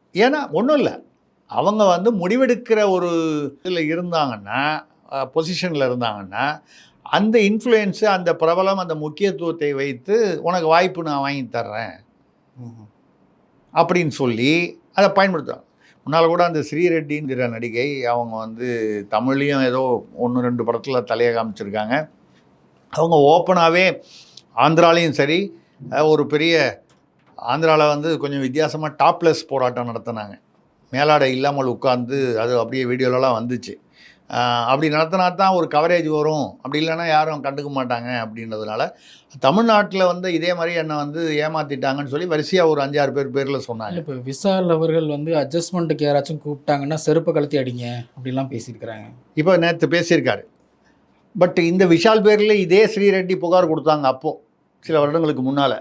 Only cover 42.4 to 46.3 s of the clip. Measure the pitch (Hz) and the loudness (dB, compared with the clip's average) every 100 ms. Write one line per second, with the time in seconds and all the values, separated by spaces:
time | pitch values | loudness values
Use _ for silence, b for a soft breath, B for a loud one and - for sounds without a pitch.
42.4 | 147 185 165 147 139 143 139 131 139 127 | 0 2 4 2 0 0 0 0 -2 -2
43.4 | 135 139 - 113 110 175 151 131 123 139 | -2 -4 -6 -10 -8 -8 -8 -10 -10 -6
44.4 | 196 190 180 160 160 160 156 143 151 165 | -2 0 2 2 2 0 -2 -4 -2 -2
45.4 | 135 160 165 180 165 151 147 143 139 | -2 -4 -4 -4 -2 -2 0 0 -2